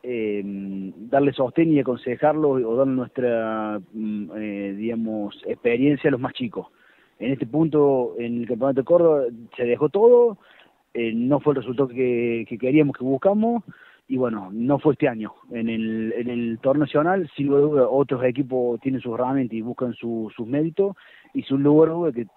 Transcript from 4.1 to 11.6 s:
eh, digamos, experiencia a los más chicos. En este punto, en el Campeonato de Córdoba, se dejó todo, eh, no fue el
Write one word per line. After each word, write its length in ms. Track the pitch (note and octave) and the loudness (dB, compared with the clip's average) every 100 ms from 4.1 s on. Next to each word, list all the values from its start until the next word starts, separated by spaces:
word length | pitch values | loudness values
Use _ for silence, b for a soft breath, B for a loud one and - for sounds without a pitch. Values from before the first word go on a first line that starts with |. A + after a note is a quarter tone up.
| G#2+ F#2 G#2+ | -6 -8 -10
eh, 380 | G#2+ G2+ G2+ G2 | -8 -6 -8 -6
digamos, 640 | A2+ A2+ A2 A2 G#2 - - | -6 -4 -4 -4 -8 -8 -10
experiencia 600 | - A#2+ A#2+ C#3 C#3+ D3+ | -2 0 2 2 2 0
a 20 | |
los 80 | C3 | 0
más 140 | B2+ | -4
chicos. 340 | - A#2+ F#2+ - b b b b _ | -6 -8 -8 -12 b b b b _
En 140 | B2 | -6
este 160 | C3+ A2+ | -4 -2
punto, 640 | D3 D#3+ D3 C#3+ C3+ A#2+ G2 | 0 2 4 4 2 0 -4
en 220 | A#2+ A#2+ | -6 -6
el 60 | A#2 | -4
Campeonato 340 | A#2 C3+ C3+ | -2 0 0
de 40 | B2+ | 4
Córdoba, 380 | E3+ E3+ D3 B2 A#2 A#2 - | 4 6 4 0 -6 -18 -6
se 80 | |
dejó 260 | A#2+ A#2 D3 | -2 0 0
todo, 480 | G3+ A3+ A#3+ A#3+ G3 b b b b _ | 4 6 6 6 0 b b b b _
eh, 200 | A#2+ A2+ A2+ | -4 -2 0
no 240 | B2 C#3+ | 0 2
fue 140 | D3+ | 2
el 80 | C3+ | -2